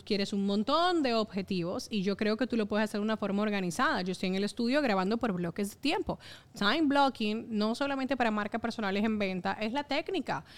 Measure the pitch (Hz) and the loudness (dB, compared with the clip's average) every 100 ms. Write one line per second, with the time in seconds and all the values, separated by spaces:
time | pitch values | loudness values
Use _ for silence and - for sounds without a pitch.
0 | - 202 196 202 196 202 220 302 349 349 | -2 -2 0 0 0 0 2 2 4 2
1 | 262 226 214 190 190 190 170 220 - 220 | 2 2 0 -4 -2 -2 -2 -4 -4 -2
2 | 185 196 208 214 254 226 208 208 214 208 | -2 0 0 0 0 0 0 0 0 0
3 | 214 220 202 208 214 202 180 165 277 254 | -2 0 0 0 2 0 -2 0 2 2
4 | 180 180 185 190 202 - 233 277 277 190 | -2 -2 -2 0 -2 -2 2 2 4 2
5 | 185 233 233 180 170 - 202 - 277 392 | 2 0 0 0 -2 -2 -6 -2 0 0
6 | - - - - - - 202 285 302 277 | 0 -4 -8 -20 -18 -2 0 4 4 6
7 | 277 262 214 220 233 220 214 240 277 269 | 4 2 -2 -2 -4 0 0 0 -2 -2
8 | 262 269 233 208 208 233 233 - 202 202 | -2 0 2 2 -2 -4 -4 -4 -2 0
9 | 220 214 196 185 190 196 214 269 285 285 | 0 2 0 -2 -4 -2 -2 -4 -2 -2
10 | 339 370 - 147 - | -2 -4 -2 -4 -6